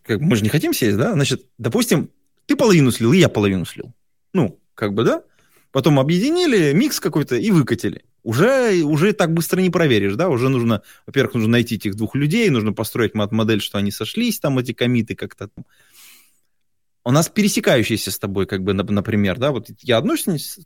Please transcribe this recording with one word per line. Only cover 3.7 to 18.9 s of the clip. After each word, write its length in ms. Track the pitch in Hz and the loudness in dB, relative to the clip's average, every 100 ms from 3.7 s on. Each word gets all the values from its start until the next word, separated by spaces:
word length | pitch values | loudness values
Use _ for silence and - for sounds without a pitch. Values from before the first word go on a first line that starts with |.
| - - - _ _ _ | -10 -16 -20 _ _ _
Ну, 260 | 190 110 - _ - | -2 -2 -4 _ -8
как 180 | 107 | -4
бы, 100 | 101 | 0
да? 200 | 139 320 - _ _ _ _ | 0 0 -4 _ _ _ _
Потом 280 | 135 147 143 | -2 2 4
объединили, 720 | 139 180 254 339 349 220 151 | 4 2 0 0 2 2 2
микс 260 | 147 285 - | 2 0 -2
какой-то 360 | 175 156 - 123 | -4 -2 -2 -2
и 160 | 190 | 2
выкатили. 520 | 180 127 120 104 - - _ | 2 2 -2 -4 -8 -14 _
Уже, 580 | - 113 208 269 240 185 | -6 0 2 2 2 2
уже 300 | 147 151 196 | 2 2 2
так 200 | 208 175 | 2 0
быстро 280 | 165 160 180 | 0 -2 0
не 80 | 185 | 0
проверишь, 460 | 175 160 110 98 104 | 2 2 2 0 0
да? 140 | 180 | -2
Уже 200 | 127 131 | 0 0
нужно, 320 | 135 117 110 - - - | 0 0 -2 -4 -20 -6
во-первых, 300 | 139 127 123 | -2 0 0
нужно 140 | 110 | 0
найти 240 | 120 113 104 | 2 0 -4
этих 200 | 107 98 | -6 -4
двух 200 | 110 135 | -4 -2
людей, 340 | 147 208 220 | -2 0 2
нужно 240 | 127 107 | 2 0
построить 400 | 101 110 123 110 | -4 -4 -2 -2
мат-модель, 480 | 107 104 110 110 107 | -2 -2 0 0 0
что 160 | - 104 | -2 -4
они 140 | 101 | -4
сошлись, 480 | - 110 - 240 - | -4 -8 -4 -4 -2
там 180 | 156 131 | -2 -2
эти 160 | 127 | -4
коммиты 420 | 117 123 123 110 - | -4 -2 0 -2 -6
как-то 320 | 104 - 104 | -12 -12 -16
там. 180 | - - _ _ - - - _ _ _ _ _ _ _ _ - | -16 -20 _ _ -20 -20 -20 _ _ _ _ _ _ _ _ -2
У 60 | |
нас 180 | 139 165 | 0 0
пересекающиеся 840 | - 202 - 208 147 104 110 - | 0 0 0 2 2 2 -2 -4
с 80 | - | -8
тобой, 260 | 104 98 92 | -6 -4 -4
как 180 | 98 | -4
бы, 100 | 95 | -2
нап-, 180 | 98 98 | -2 -2